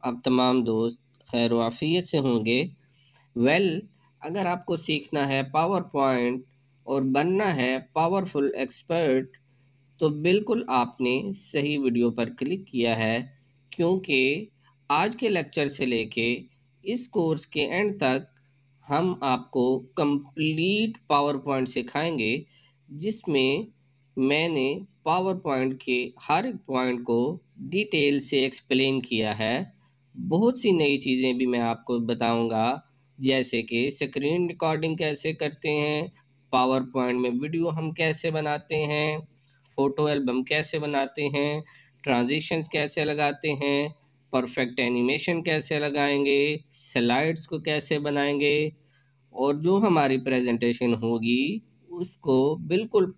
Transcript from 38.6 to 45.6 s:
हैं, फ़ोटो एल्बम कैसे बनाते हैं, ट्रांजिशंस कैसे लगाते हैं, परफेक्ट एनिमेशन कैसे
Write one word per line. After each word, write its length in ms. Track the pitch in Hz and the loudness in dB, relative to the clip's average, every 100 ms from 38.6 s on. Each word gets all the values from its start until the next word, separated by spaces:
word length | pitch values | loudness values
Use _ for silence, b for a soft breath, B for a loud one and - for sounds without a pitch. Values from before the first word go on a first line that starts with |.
| - 151 | -4 -2
हैं, 360 | 151 151 151 156 - _ b b b - | 0 0 -2 -2 -8 _ b b b 0
फ़ोटो 300 | 139 139 151 | 0 2 0
एल्बम 340 | 147 127 127 | 0 0 -2
कैसे 360 | 131 151 151 160 | 0 -2 -2 -4
बनाते 480 | 147 143 135 - 143 | -2 -2 -2 -2 -2
हैं, 340 | 143 147 151 156 B B _ | 0 -2 -2 -8 B B _
ट्रांजिशंस 640 | - 123 123 156 156 165 160 | 0 2 2 -2 -2 -4 -2
कैसे 380 | 160 147 - 151 | -2 -2 -2 -2
लगाते 460 | 147 147 143 156 139 | 0 0 0 -2 -2
हैं, 380 | 143 143 147 - b _ _ | 0 0 -2 -6 b _ _
परफेक्ट 460 | 131 123 - 123 123 | -2 -2 -2 -2 0
एनिमेशन 600 | 120 123 123 139 - 170 | 0 2 2 0 0 -2
कैसे 380 | 170 156 | 0 -2